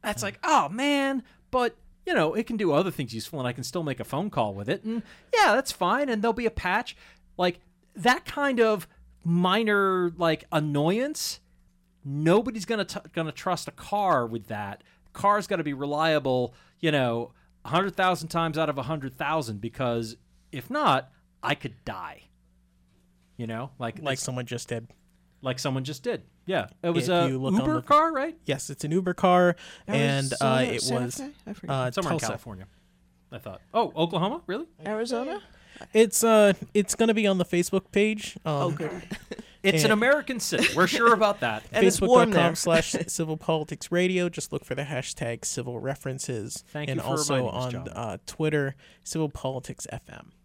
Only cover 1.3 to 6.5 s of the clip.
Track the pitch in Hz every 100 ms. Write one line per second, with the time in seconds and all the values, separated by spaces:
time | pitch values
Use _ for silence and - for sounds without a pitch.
1.3 | _ _ 254 240 - - _ - 320 160
2.3 | 202 233 220 190 147 185 - 123 113 -
3.3 | 156 123 127 123 180 156 123 110 135 202
4.3 | 147 107 98 104 175 220 226 - - _
5.3 | 466 370 226 269 - 180 233 285 220 226
6.3 | 233 226